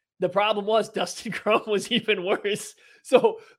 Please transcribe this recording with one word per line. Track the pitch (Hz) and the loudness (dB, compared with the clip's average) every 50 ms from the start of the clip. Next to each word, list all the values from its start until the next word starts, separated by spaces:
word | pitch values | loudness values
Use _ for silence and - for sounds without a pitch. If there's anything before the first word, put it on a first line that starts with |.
| _ _ _ - | _ _ _ -4
The | 185 175 | -4 -2
problem | 175 196 208 214 220 208 202 | 0 2 2 2 0 -2 -2
was | 208 220 226 208 214 | 0 2 0 0 0
<laughs> | - | -4
Dustin | 190 180 180 - - - 233 170 | -6 -6 -6 -6 -10 -10 -10 -8
Crum | - - 208 214 - - | -4 0 0 0 0 2
was | 220 208 196 190 - - | 0 -2 -2 -2 -2 -2
even | 226 - - 208 190 175 | -2 0 0 -2 -2 -2
worse. | 185 214 - - 208 220 - - - - _ _ _ _ _ _ | -2 -2 -2 -2 -4 -4 -4 -6 -10 -16 _ _ _ _ _ _
So | - 269 240 226 220 - - - - - | 4 4 6 6 4 2 0 -10 -20 -20